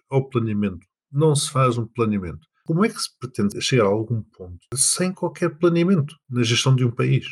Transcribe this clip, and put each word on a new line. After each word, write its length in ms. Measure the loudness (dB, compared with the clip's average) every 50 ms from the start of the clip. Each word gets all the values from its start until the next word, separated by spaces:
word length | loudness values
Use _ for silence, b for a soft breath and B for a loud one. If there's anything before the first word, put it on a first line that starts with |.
| _ _
ao 200 | -2 -2 -2 0
planeamento. 580 | -2 -2 -2 0 -2 -2 -2 -2 -4 -8 -16 _ _ _ _ _
Não 240 | -2 2 2 2 2
se 160 | 2 -2 -2
faz 260 | 0 2 2 2 2
um 80 | 0 -4
planeamento. 600 | -4 -2 -2 0 0 0 -2 -4 -6 -10 -12 -16 _ _ _ _
Como 200 | -2 0 0 0
é 40 | 0
que 100 | 0 -6
se 100 | -10 -10 _ _
pretende 400 | -14 -10 -4 -2 -2 -2 -2 -4
chegar 240 | -2 0 2 2 4
a 40 | 2
algum 320 | 2 0 -2 -2 -4 -4
ponto 360 | -6 -10 _ -18 -18 -16 -16 -18 _ _ -4
sem 380 | -2 0 0 0 0 -2 -4
qualquer 380 | -2 -4 -6 -6 -4 -2 -4 -4 0
planeamento 580 | 0 2 2 4 2 2 4 2 2 0 -2 -8 _ _ -6
na 120 | -2 0
gestão 320 | 0 2 2 2 4 2 4
de 120 | 4 2
um 40 | 0
país? 360 | 0 -2 0 0 0 0 -2 -6